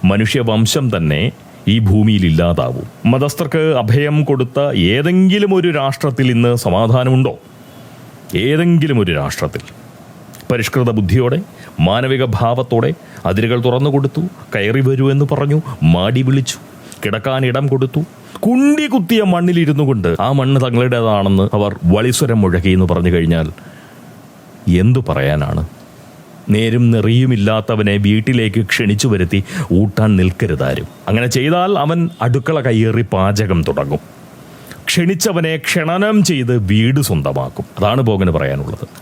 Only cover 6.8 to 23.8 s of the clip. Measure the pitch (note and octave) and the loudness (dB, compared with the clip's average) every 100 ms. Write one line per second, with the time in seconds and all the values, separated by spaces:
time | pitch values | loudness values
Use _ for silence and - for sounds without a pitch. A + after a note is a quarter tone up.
6.8 | A2+ B2 B2+ C3 C3 - - - - - | 2 0 2 0 0 -4 -18 -20 -20 -20
7.8 | - - - - - E2+ A#2+ D3+ F3 E3+ | -20 -20 -20 -20 -8 -4 0 0 2 2
8.8 | D3+ B2 F2+ D2+ C#2+ - D2 - - - | 2 0 0 -2 -4 -6 -6 -8 -14 -20
9.8 | - - - - - - - A#2+ A2 B2+ | -20 -20 -20 -20 -20 -20 -6 -4 -2 0
10.8 | A#2+ G#2+ F#2+ A2 B2 D3 G3 - - - | 0 0 0 2 2 -2 -6 -16 -20 -2
11.8 | E2+ A2 C3 C3 B2+ G2+ A#2 A#2+ A#2+ A#2 | 0 0 0 0 -2 0 -2 -2 0 0
12.8 | C3 E3 - - - F#2+ A2+ B2 A#2+ B2 | 0 -4 -12 -8 -4 -2 0 0 0 0
13.8 | D3 C#3 C3+ D#3 F3 - - G#2+ G2+ B2+ | 0 0 -2 -4 -8 -10 -8 -4 -2 0
14.8 | C3 C3 C3+ C#3 C#3 C#3+ C#3+ D3+ C#3+ A#2+ | 0 2 2 2 0 0 0 -2 -2 -2
15.8 | - E3+ C#3 B2+ C3 C3+ B2 - - - | 2 2 2 0 0 0 -2 -10 -16 -20
16.8 | - - G#2 A2 C3+ C3 C3 B2+ C#3 C3 | -20 -10 -2 -2 0 0 0 0 0 0
17.8 | C3 D3+ D#3+ - - - G#3 B3 C#4 D4+ | 0 -2 -6 -10 -20 -4 0 2 4 2
18.8 | D4 C4 E3+ A3+ G3+ F3 F3 E3+ D#3 C#3+ | 0 0 2 2 2 2 2 2 2 2
19.8 | C#3+ A#2+ F2 E2 G#2+ C#3 C3 C#3 B2+ A#2+ | 2 0 0 0 0 0 2 2 2 2
20.8 | B2 A#2+ A2+ G#2 F#2+ F#2+ G2 G#2 G2+ G2+ | 2 2 2 2 2 2 2 0 -2 0
21.8 | E2+ G2+ B2 B2 C#3 A2+ F#2+ F2 F#2+ F#2 | 2 2 2 0 0 2 2 2 2 2
22.8 | F#2 E2+ F2 E2+ E2 E2 D#2 - - - | 2 2 2 2 2 0 -2 -8 -20 -20